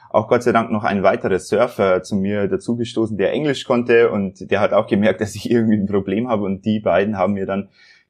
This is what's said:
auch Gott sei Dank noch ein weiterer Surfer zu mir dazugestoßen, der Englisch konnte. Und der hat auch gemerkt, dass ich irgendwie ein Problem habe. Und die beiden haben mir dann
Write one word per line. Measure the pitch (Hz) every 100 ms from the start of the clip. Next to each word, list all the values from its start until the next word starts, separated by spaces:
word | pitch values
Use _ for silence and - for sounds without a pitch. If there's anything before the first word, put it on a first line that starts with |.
| -
auch | - 110
Gott | 123
sei | 120
Dank | 113 113
noch | 107
ein | - 101
weiterer | 95 113 110 92
Surfer | - 104 127 - 98 92
zu | - 101
mir | 98 104 98
dazugestoßen, | 95 - 120 117 - 110 101
der | 95
Englisch | 120 151 131
konnte. | - 120 123 117 117
Und | 104 95 - 92
der | 98
hat | 104
auch | 101 107
gemerkt, | 101 104 98
dass | 104
ich | - -
irgendwie | 120 113
ein | 107 98
Problem | 101 95 98 123
habe. | 110
Und | 98 95 107
die | 107
beiden | 107 123 101 101
haben | 92
mir | 101 95
dann | 98 98 _ _ _